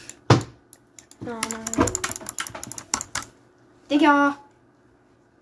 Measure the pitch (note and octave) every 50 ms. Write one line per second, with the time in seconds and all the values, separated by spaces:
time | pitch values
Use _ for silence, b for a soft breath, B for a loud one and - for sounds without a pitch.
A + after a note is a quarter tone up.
0 | B B B - _ - - - - - - _ _ _ - _ _ _ _ -
1 | - _ - - - A#3+ A#3 A3 A3 - A3+ A3+ A3 A3 - - - - - -
2 | F#4 - - - - - - - - - - - - - - - - - - -
3 | - - - - - - - _ _ _ _ _ _ _ _ _ _ - C#4+ D4
4 | D#4 D4 C#4+ C#4+ C#4+ C#4+ C#4+ - - - _ _ _ _ _ _ _ _ _ _
5 | _ _ _ _ _ _ _ _